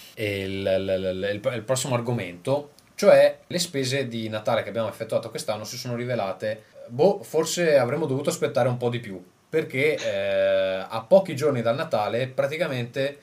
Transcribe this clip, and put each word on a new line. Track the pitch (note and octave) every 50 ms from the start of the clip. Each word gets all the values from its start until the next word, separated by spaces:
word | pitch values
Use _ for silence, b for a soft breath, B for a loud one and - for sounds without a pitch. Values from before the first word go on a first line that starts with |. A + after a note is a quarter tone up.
| B B B
il, | - A2
il, | G#2 G2+ G2 G2 F#2+ G2 G2 G2
il, | G2 F#2+ F#2+ G2 G2 F#2+ F#2 F#2+ F#2 F#2 F#2 F#2+ G2+ G#2 G2+
il, | G#2 C3 B2
il | A2+
prossimo | G#2 - C3 B2 - D3 B2
argomento, | A#2 A#2 B2+ A#2+ A2+ F#2 F2 F2 F2 - C3 C3+ C#3+ - - - - _ _ -
cioè | - G3+ G3+ D3 C#3 C#3+ D3 D3 - -
le | - - F3
spese | E3+ - - C#3 C3 B2 C3 C#3 C3 A#2
di | A#2 A2+ A2 G#2+
Natale | G#2+ G#2+ G#2+ B2+ A#2 G#2+ G2+
che | G#2
abbiamo | G2 A2+ A2+ G#2
effettuato | - - A2+ - B2+ A2 - A2+
quest'anno | - - - - G#2+ G#2+
si | A2 A2 B2+ B2
sono | - B2+ A#2+
rivelate, | A#2 B2 B2 B2 A2+ G2 F#2+ F#2 - - G#2+ G#2 - b b b - - -
boh, | A#2+ B2 D#3 G3 G3 G3
forse | - - - D#3 D#3+ D#3+ - F3 F3 D#3+ D3 C3+
avremmo | B2+ A#2+ C#3 E3 E3
dovuto | C#3 C3 C3+ D3 F3
aspettare | D3+ - D#3 C#3 - C3+ B2 -
un | B2
po' | B2 B2 A#2+
di | A#2+ A#2
più, | A2+ G#2+ F#2+ F2+ - - _ _ _ -
perché, | - D#3+ D#3 D#3 - C3 C#3 D#3 D3
eh, | - - A2+ G2+ G2 G2 G2 G2 G2 G2 G2 F#2+ F#2+ F#2+ F#2+ F#2+ F#2+ F#2+ -
a | A2 A2+ -
pochi | - F3+ F#3+ F#3 F3+ D3+
giorni | B2+ D3 D3+ C3 B2+
dal | A2+ A#2 A#2
Natale | A2 G#2+ - - G#2+ G#2 G#2 A2 A#2+ C3
praticamente | B2+ - - C#3 C#3 D#3 D#3+ F3 D#3 C3 B2 A#2 B2 - C#3 C3+ C#3+ C#3 -